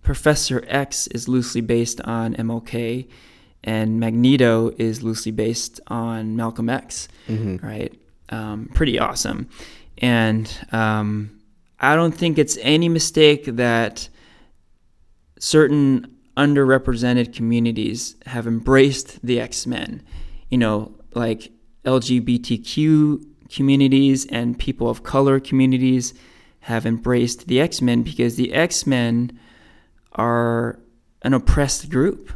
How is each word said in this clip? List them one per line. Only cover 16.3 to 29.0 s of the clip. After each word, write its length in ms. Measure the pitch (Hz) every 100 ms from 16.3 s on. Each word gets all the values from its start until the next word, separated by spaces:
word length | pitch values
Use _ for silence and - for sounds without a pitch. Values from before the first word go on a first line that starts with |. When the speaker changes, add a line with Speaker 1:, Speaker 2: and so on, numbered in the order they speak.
| -
Speaker 1:
underrepresented 960 | 143 143 131 131 131 117 123 123 120
communities 840 | - 113 117 117 113 110 - - - -
have 220 | 120 117
embraced 760 | 117 113 135 139 135 - - 120
the 140 | 120
X-Men. 640 | 117 - - 123 - - - - - - -
You 80 | 127
know, 380 | 110 107 110 - -
like, 380 | 120 117 113 - _ _ _ 131
L 140 | 131
G 200 | 123 123
B 180 | 123 120
T 200 | - 117
Q 640 | - - 156 156 151 147 - _ -
communities 760 | - 135 139 135 135 139 135 -
and 320 | 120 120 123
people 300 | - 131 117
of 140 | 113
color 360 | - 135 139 135
communities 720 | 135 131 131 131 131 127 123 - - - _ _
have 240 | - 117 117
embraced 600 | 113 120 123 120 120 -
the 140 | 123
X-Men 400 | 151 - 123 120
because 320 | 117 - 120 117
the 160 | 127
X-Men 840 | - 131 - - 127